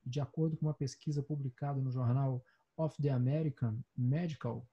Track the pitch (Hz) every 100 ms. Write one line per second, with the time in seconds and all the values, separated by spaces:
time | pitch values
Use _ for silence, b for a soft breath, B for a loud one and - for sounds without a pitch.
0 | - 131 135 - 160 156 151 151 139 -
1 | - 147 139 151 135 - 143 135 131 127
2 | 120 127 139 127 - b b - 160 -
3 | 147 131 123 151 160 - 117 110 - -
4 | 123 147 175 139 123 113 120